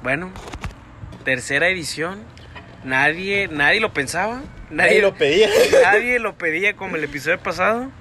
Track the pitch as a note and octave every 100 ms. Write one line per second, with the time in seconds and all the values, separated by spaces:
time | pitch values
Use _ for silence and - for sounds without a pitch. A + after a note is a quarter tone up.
0 | B2 C#3 F#3 F#3 - - - - - -
1 | - - - C3 - C#3 E3+ F#3+ D3 -
2 | D#3+ G3+ A3 - - - - - C3 C3
3 | C#3+ E3 F#3+ G3+ G3 D#3 D3 G3 A3 -
4 | C3 D#3+ G3+ B3 C#4+ - - D#3 F3 F3
5 | G3 F#3+ - E3 G#3+ A3 B3 - A#3+ G#3
6 | A#3+ B3 A3 - E3+ D#3+ G3+ G3 F#3+ E3+
7 | D3+ C#3+ C#3 F3+ - E3+ F#3 A3+ C4 -